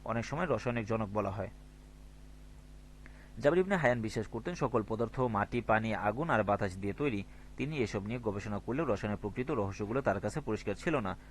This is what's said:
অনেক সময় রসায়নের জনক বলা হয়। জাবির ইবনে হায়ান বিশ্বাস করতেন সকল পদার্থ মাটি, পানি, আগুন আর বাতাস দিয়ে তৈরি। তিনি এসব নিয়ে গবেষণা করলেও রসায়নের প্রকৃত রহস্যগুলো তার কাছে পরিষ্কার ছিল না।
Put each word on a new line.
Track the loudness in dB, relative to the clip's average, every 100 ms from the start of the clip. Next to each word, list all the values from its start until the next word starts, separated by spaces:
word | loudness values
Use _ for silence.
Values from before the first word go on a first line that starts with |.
| -4
অনেক | -2 -2
সময় | -2 2
রসায়নের | 2 0 0 0
জনক | 0 0
বলা | 0 0
হয়। | -2 -6 -8 -18 -18 -18 -18 -18 -18 -18 -18 -18 -18 -18 -18 -18 -18 -16 -16 -14 2
জাবির | 4 6
ইবনে | 6 6
হায়ান | 6 6
বিশ্বাস | 2 -2 -2
করতেন | -4 -4 0
সকল | 2 2
পদার্থ | 2 0 0 0
মাটি, | 2 2 2 2
পানি, | 4 4 4 0
আগুন | 0 0 2
আর | 4
বাতাস | 4 2 2 -2
দিয়ে | -4
তৈরি। | 0 0 0 -4 -12 -12 -6
তিনি | -2 0
এসব | 0 0 -2
নিয়ে | -4
গবেষণা | -2 -4 -2 -4
করলেও | -2 0 0
রসায়নের | 0 0 -2
প্রকৃত | -2 -2 -2
রহস্যগুলো | 0 0 -2 -2 0
তার | 2 2
কাছে | 0 -2
পরিষ্কার | -2 -2 -2 -2
ছিল | 0 0
না। | 0 -4 -10